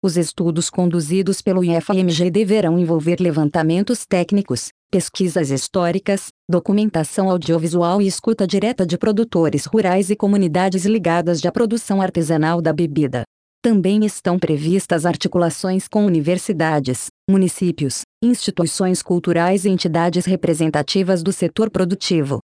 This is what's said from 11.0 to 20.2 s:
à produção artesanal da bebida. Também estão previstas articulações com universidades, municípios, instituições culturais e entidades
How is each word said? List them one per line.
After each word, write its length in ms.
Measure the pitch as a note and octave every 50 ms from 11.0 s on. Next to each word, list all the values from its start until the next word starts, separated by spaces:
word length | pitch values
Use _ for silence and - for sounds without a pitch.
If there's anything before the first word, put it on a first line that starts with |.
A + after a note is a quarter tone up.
| F3 E3+ E3 F3 E3 E3 F3 D#3+ -
à 60 | F3+
produção 500 | E3+ A#3 A#3+ A3 A3+ A#3 - - G3 G3
artesanal 600 | F#3+ F#3 - F3 E3 D3 E3 D#3+ D3+ D#3+ E3+ E3+ E3
da 100 | E3 D#3
bebida. 520 | D3+ E3+ D#3+ D3 D3+ D3+ C3+ B2+ B2 A2+ - _ _ _ _ _ _
Também 460 | _ A#3 A3+ G3+ E3+ F#3 G3+ G#3+ G#3+
estão 320 | G#3+ - - - F#3+ F3 F#3
previstas 680 | - D#3+ D#3 C#3+ D3+ D#3+ F3 G3 - - F#3 E3 D3
articulações 840 | F3 E3 - - F3 - F3+ F3 E3 - - - F#3+ F#3 F#3+ - -
com 180 | - G#3+ G#3
universidades, 1000 | G#3 F3+ D#3+ D3 D3+ F3+ F#3 - - G3+ D#3 D#3+ D#3+ D#3+ D3+ C#3 B2+ B2+ - - - _ _ _ -
municípios, 720 | F#3+ G3 F#3+ F3+ - - F#3+ F3+ E3 - D3 C3+ - - - _ _ _ -
instituições 800 | A#3 B3 - - - G3 - E3+ D#3+ - - F#3+ F#3 F#3 F3+ -
culturais 640 | - F#3 F3 E3+ - E3+ E3 E3+ F3+ F#3+ G3+ F3+
e 40 | G3+
entidades 580 | F#3+ F3+ - E3+ D#3 E3 E3+ F3+ E3 F3+